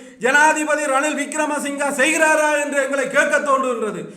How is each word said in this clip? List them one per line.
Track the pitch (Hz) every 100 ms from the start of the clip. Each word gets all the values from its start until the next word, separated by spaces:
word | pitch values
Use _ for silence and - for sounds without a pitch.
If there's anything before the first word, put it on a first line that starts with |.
| - -
ஜனாதிபதி | 233 285 311 302 302 294
ரணில் | 294 262 302 285
விக்ரமசிங்கா | 277 302 302 294 277 277 285
செய்கிறாரா | 226 294 320 311 311 302 294
என்று | 285 285
எங்களை | 262 277 254
கேட்க | 277 302 294
தோன்றுகின்றது. | 277 269 262 226 214 170 -